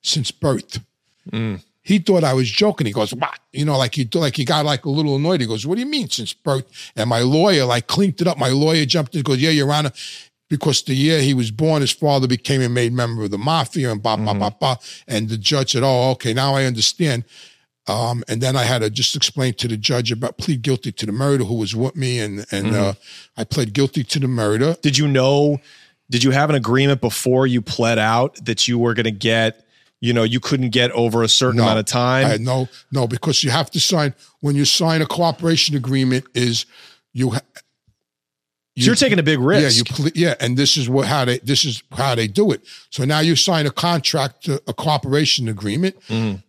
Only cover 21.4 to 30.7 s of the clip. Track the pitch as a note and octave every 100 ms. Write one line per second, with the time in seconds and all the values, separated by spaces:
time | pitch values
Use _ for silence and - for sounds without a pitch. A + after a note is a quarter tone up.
21.4 | G#2 A#2 G#2 A2 C3 D#3 C3 B2 G#2+ G2+
22.4 | G#2+ G2+ G2 A2 G2+ G2 - - - -
23.4 | A2+ - A#2 G#2 C#3 - C3 D#3 C3+ B2
24.4 | G#2+ G#2+ C#3 E3 D3+ C3+ D3 C3+ C3 C#3+
25.4 | D3 C#3+ - - _ _ _ A#2+ C3 C3+
26.4 | D3+ D3 A2 B2+ C#3 C3+ A#2+ - - B2+
27.4 | C3 B2 G#2+ - A#2 A2+ G#2+ A#2 C3 -
28.4 | A2+ A2 - A#2+ A#2+ A2+ A2+ G2+ A2+ A2+
29.4 | A2+ - _ _ _ _ A#2 A#2+ A2+ A#2+
30.4 | - C#3 B2+